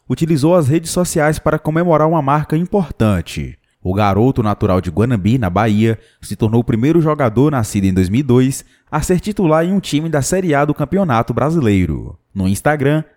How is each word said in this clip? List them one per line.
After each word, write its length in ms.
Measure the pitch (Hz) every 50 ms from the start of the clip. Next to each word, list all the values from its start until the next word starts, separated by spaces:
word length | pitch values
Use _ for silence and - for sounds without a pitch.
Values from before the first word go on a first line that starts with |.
| _ -
utilizou 460 | 131 - 165 156 165 139 131 160 180
as 100 | 180 156
redes 240 | 123 151 170 165 165
sociais 480 | - 180 180 - - 165 147 151 156 -
para 180 | - 156 151
comemorar 520 | 156 - 156 156 160 175 175 160 147 156 160
uma 120 | 170 160
marca 360 | 143 135 143 151 147 - 156
importante. 1000 | 160 180 175 - 202 175 - - - 113 107 101 87 80 - - 78 71 64 - - _ _ _ _
O 140 | _ 90 92
garoto 480 | 101 107 101 95 101 113 135 135 127
natural 380 | 110 107 101 - 101 95 92 95
de 100 | 87 92
Guanambi, 480 | 78 85 107 131 127 104 87 104 120 135
na 100 | 113 90
Bahia, 480 | 87 101 113 113 104 104 110 113 110 - - _ _ _
se 140 | - - 107
tornou 280 | - 113 107 110 120
o 20 | 117
primeiro 360 | - 110 110 117 147 165 175
jogador 520 | 156 156 151 143 139 113 104 117 139 156
nascido 320 | 147 127 110 - - 104 95
em 100 | 95 92
dois 140 | 92 92 87
mil 120 | 101 127
e 40 | 151
dois 400 | 127 120 127 131 135 139 - - _ _ _ _ _
a 100 | - 151
ser 200 | 143 - 180 170
titular 440 | - 208 208 - 196 156 156 160 170
em 80 | 180
um 60 | 196 196
time 300 | - - 147 143 160 165
da 120 | 151 143
Série 320 | 131 - 180 190 185 175
A 120 | 143 139 147
do 100 | 147 147
Campeonato 580 | - 151 - - 196 196 160 120 113 120 -
Brasileiro. 840 | 120 117 120 151 165 170 131 107 101 95 90 78 76 60 57 65 80 - _ _ _
No 140 | 98 92 92
Instagram, 560 | 98 - - 147 151 151 131 139 151 156 156 - _